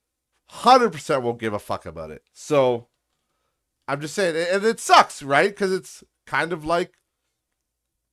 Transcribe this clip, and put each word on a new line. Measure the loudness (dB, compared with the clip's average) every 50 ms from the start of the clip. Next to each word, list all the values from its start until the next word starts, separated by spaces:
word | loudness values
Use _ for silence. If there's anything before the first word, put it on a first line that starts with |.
| _ _ _ _ _ _ _ _ _ _
hundred | -18 -2 4 6 6 6 6 2 -2
percent | -6 -4 -2 -2 0 0
won't | -2 -4 -2
give | -4 -4 -4
a | -6
fuck | -6 -6 -8 -8 -8
about | -12 -14 -12 -14 -14 -14
it. | -18 _ _ _
So | -20 -6 0 2 2 4 2 0 -2 -6 _ _ _ _ _ _ _ _ _ _ _ _ _ _ _ _ _ _ _ _ -8
I'm | -8 -8
just | -8 -8 -4
saying, | -4 -2 -2 -2
and | -2 -2 -2 -2 0 0
it | 0 -2 -2
sucks, | 2 4 6 6 6 4 -2 -12
right? | -4 0 2 2 2 2 0
'Cause | -2 -4 -2 -2
it's | -4 -6 -12 -20 -20 -20 _ _ _ _
kind | -6 -4 -4 -4 -4 -6
of | -8 -4
like | -2 -2 -2 -2 -4 _ _ _ _ _ _ _ _ _ _ _ _ _ _ _ _ _ _ _ _ _ _ _ _